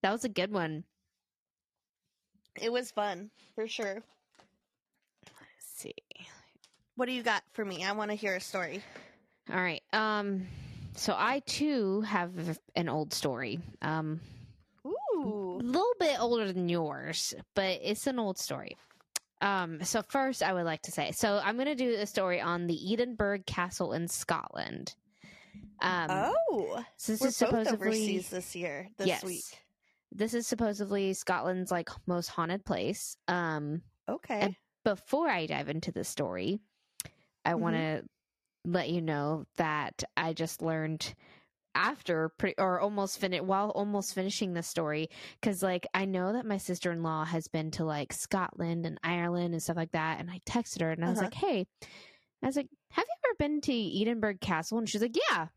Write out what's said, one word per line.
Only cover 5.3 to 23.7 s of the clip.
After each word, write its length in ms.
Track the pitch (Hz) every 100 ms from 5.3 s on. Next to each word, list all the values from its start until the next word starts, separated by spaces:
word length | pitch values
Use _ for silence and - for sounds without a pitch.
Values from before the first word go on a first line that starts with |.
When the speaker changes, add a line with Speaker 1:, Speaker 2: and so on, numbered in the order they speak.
| - - _ - -
Speaker 1:
see. 180 | - - _ - - - - _ _ _ _ -
Speaker 2:
What 100 | 247
do 60 |
you 100 | 254
got 200 | 233 214 -
for 100 | -
me? 200 | 208 175 185
I 60 |
wanna 200 | 208 208
hear 200 | 214 208 185
a 40 |
story. 400 | - 196 170 170 - - - - _ _ -
Speaker 1:
All 60 | 185
right. 260 | 180 156 _
Um, 520 | 214 220 214 208 196 185 - - - -
so 200 | - - 185
I, 240 | 208 277 -
too, 560 | - 302 277 196 196
have 560 | 214 208 175 180 165 156 _ -
an 140 | 170
old 240 | 139 151
story. 460 | - 151 123 123 139 175 -
Um, 400 | - 160 156 160 - - - - _ _ 269
Speaker 2:
Ooh. 720 | 440 807 403 269 208 190 180
Speaker 1:
a 60 |
little 300 | 240 269 427 453
bit 220 | 339 262
older 320 | 233 233 208
than 160 | 185 175
yours, 640 | 175 160 139 135 165 - - -
but 260 | - 190 180
it's 240 | - 214 -
an 120 | 254
old 180 | 214 185
story. 380 | - 135 - - - _ _ - _ _
Um, 420 | 202 196 175 160
so 180 | 175 226
first, 400 | 202 277 262 254
I 100 | -
would 140 | 185 170
like 160 | 160
to 100 | -
say, 200 | - 151
so 280 | - 220 202
I'm 140 | 196 233
gonna 180 | 269
do 200 | 285 254
a 120 | 226 208
story 360 | - 190 180
on 240 | 165 175 175
the 260 | 165 185
Edinburgh 520 | 220 247 226 202 202 -
Castle 480 | - 180